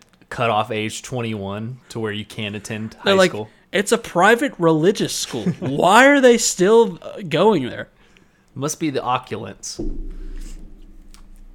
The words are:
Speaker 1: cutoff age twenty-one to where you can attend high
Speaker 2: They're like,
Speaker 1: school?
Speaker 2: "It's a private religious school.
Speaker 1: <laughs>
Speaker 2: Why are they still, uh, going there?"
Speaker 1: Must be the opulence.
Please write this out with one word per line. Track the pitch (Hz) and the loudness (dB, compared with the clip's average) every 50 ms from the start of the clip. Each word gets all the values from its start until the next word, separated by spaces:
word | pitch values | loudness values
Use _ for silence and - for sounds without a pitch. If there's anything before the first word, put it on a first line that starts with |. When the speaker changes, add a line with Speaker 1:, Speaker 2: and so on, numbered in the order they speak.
| _ _ _ _ _ - | _ _ _ _ _ -12
Speaker 1:
cutoff | - - 123 113 107 107 107 113 | -6 -2 0 0 2 0 0 -2
age | 110 107 107 110 - - | -2 -4 -4 -4 -6 -8
twenty-one | - - 131 123 117 113 110 104 98 98 101 104 113 117 131 127 _ - | -12 -8 -8 -6 -4 -4 -6 -6 -6 -8 -8 -8 -8 -10 -12 -14 _ -12
to | - 120 | -10 -6
where | 110 107 101 | -6 -6 -6
you | 107 101 | -6 -10
can | - - - 107 101 104 | -12 -10 -8 -8 -8 -8
attend | 110 - - 113 107 110 110 - | -8 -10 -10 -10 -8 -8 -10 -10
high | - - | -4 0
Speaker 2:
They're | - 196 | 2 4
like, | 190 185 - | 4 4 4
Speaker 1:
school? | - 104 107 - _ _ _ _ - | 2 -4 -12 -12 _ _ _ _ -4
Speaker 2:
"It's | 185 202 - | -2 0 0
a | 233 - | 0 -2
private | - - - - 185 208 233 233 294 247 - - | -2 -2 0 4 4 6 4 4 2 -2 -2 0
religious | 170 165 160 156 156 196 208 - 180 131 - | 2 2 4 4 4 2 2 2 -2 -4 -4
school. | - - - - 120 107 | -6 -8 -8 -6 -4 -2
Speaker 1:
<laughs> | 185 143 - | -4 -4 -4
Speaker 2:
Why | 185 135 139 156 165 175 202 233 262 | -4 -4 -2 2 4 6 6 8 8
are | 277 285 277 | 6 6 6
they | 254 247 240 226 | 6 6 6 6
still, | - - - - 175 202 226 233 226 196 170 - | 2 -2 0 2 4 6 6 6 4 4 0 -10
uh, | - - - - 208 151 | -14 -14 -14 -12 -8 -4
going | 151 151 190 220 214 151 127 113 | 0 2 4 4 4 2 0 -4
there?" | 104 113 - - _ _ _ _ _ _ _ _ _ _ _ _ - | -8 -10 -14 -14 _ _ _ _ _ _ _ _ _ _ _ _ -12
Speaker 1:
Must | 127 135 151 - - | -8 -6 -6 -6 -4
be | 175 151 | -4 -4
the | 135 131 - | -4 -2 -2
opulence. | 123 127 123 - - 107 101 107 104 101 - - - - - - - - - - - - - - - - - - - - - - - - - - - - - - - - - - - - - - - - | -2 -4 -4 -4 -8 -10 -10 -10 -12 -14 -14 -14 -14 -10 -8 -8 -6 -6 -8 -8 -10 -12 -12 -14 -12 -12 -14 -14 -14 -16 -16 -18 -18 -20 -20 -20 -20 -20 -20 -20 -20 -20 -20 -20 -20 -20 -20 -20 -20 -20